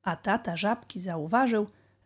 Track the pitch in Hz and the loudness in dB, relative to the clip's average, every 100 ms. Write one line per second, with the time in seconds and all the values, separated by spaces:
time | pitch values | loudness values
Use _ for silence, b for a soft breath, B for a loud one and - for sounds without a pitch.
0 | - 165 - 226 - 170 202 233 - 185 | -4 -4 0 0 0 -2 0 -2 -6 -10
1 | 185 165 156 226 262 220 208 b b b | -6 -6 0 2 4 2 0 b b b